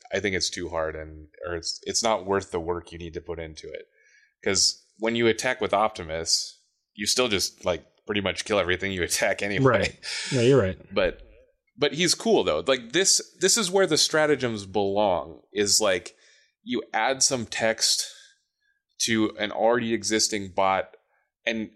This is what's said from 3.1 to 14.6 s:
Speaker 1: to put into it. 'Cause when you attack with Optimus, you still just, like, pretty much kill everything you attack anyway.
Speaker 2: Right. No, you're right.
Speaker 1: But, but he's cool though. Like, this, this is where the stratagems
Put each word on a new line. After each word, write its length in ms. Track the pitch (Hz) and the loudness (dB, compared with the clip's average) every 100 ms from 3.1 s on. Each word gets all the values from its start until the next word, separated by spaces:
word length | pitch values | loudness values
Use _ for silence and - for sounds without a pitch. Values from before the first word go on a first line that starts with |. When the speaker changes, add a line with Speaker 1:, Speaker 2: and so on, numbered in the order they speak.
Speaker 1:
to 80 | 82 | -12
put 160 | - 82 | -10 -10
into 300 | 80 76 - | -10 -12 -14
it. 180 | - - _ _ _ _ _ | -14 -16 _ _ _ _ _
'Cause 400 | 107 95 - - _ - | -2 2 0 -2 _ -4
when 180 | 113 117 | -2 2
you 120 | 113 | 2
attack 320 | 110 131 127 | 2 -2 -2
with 140 | 98 | 0
Optimus, 840 | 101 107 - 80 80 82 - - - _ _ _ | 2 2 -2 -8 -6 -2 -2 -4 -14 _ _ _
you 120 | - 104 | -8 -2
still 220 | - 123 | 0 2
just, 380 | 98 - - 95 | 0 -2 -4 -4
like, 200 | 85 - _ - | -4 -6 _ -4
pretty 140 | 104 | -2
much 240 | 95 85 - | -2 -4 0
kill 140 | 101 | 0
everything 320 | 87 90 98 | 2 0 -2
you 120 | 95 | -2
attack 380 | 82 - 107 92 | -2 0 0 0
anyway. 240 | 101 98 131 | -2 2 4
Speaker 2:
Right. 340 | 107 92 - - - - | 4 0 -6 -10 -8 -4
No, 100 | 131 | 2
you're 200 | 117 139 | 6 6
right. 160 | 95 90 - | 4 -2 -6
Speaker 1:
But, 280 | 101 90 - - - _ _ _ 110 | 0 0 -2 -16 -20 _ _ _ -2
but 160 | 143 | -2
he's 220 | 147 175 - | 0 0 2
cool 280 | 226 170 | 2 4
though. 200 | 90 78 90 | 4 2 2
Like, 280 | 131 113 | 0 0
this, 280 | 170 190 - - - | 0 2 2 -2 -2
this 160 | 185 220 | 0 2
is 120 | 180 | 2
where 160 | 196 185 | 2 4
the 120 | 151 | 4
stratagems 680 | - 156 151 135 123 107 | 2 4 4 2 0 -4